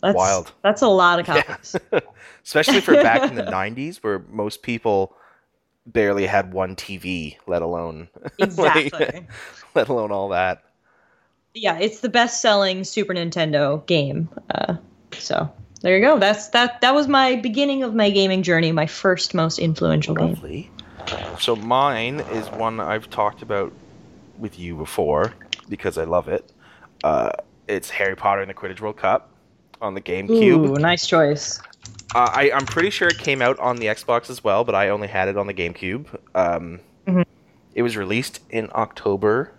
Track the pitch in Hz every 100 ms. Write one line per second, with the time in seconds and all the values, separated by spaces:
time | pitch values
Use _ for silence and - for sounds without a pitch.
0 | 190 196 190 98 - _ 196 208 247 190
1 | 175 175 170 156 - - - 180 _ 185
2 | - - - - - 151 156 247 - 294
3 | - 120 - - - 95 98 117 147 180
4 | 110 98 85 107 104 - - 117 117 98
5 | 95 _ _ _ _ _ _ _ - 113
6 | 104 101 95 101 92 92 92 95 - 95
7 | 90 90 78 - - 87 82 85 85 80
8 | 87 - - - 202 180 156 156 147 160
9 | 156 165 170 - - - - 165 120 123
10 | 107 101 98 90 92 87 _ _ _ _
11 | _ _ _ _ _ 233 208 165 208 214
12 | 247 240 240 - 240 202 196 185 185 -
13 | 196 180 170 170 156 147 143 151 - 170
14 | 139 147 165 - - - - 170 - _
15 | _ - - - 151 - - - 180 190
16 | 240 302 196 208 - 233 240 240 247 285
17 | 277 277 262 247 247 214 285 269 254 226
18 | 208 202 190 190 180 165 165 160 151 -
19 | 196 180 - 175 160 - 170 156 165 156
20 | 151 165 160 170 - - 180 - - -
21 | - - 90 85 - 110 110 127 139 117
22 | 117 147 - 113 104 - 113 113 82 107
23 | - - 104 - 110 101 95 - - -
24 | - - - - 107 - 87 82 78 -
25 | 78 76 104 - - - - 101 98 82
26 | 82 87 78 - - _ - - - _
27 | 76 71 57 - - _ - 101 - -
28 | 98 95 101 98 98 95 98 92 107 107
29 | 95 110 - _ _ _ _ - 107 95
30 | - 92 98 226 208 170 147 139 160 175
31 | - 170 147 147 - - - _ - -
32 | - 117 120 113 143 131 135 175 185 -
33 | 175 165 - 135 123 135 123 120 110 107
34 | - 117 - 127 110 101 120 98 101 104
35 | 101 98 95 98 101 92 85 87 92 113
36 | 151 - _ 92 87 85 85 87 _ _
37 | - 180 170 _ _ _ _ - 120 107
38 | 95 113 - - _ 113 107 - 110 -
39 | 107 98 104 117 156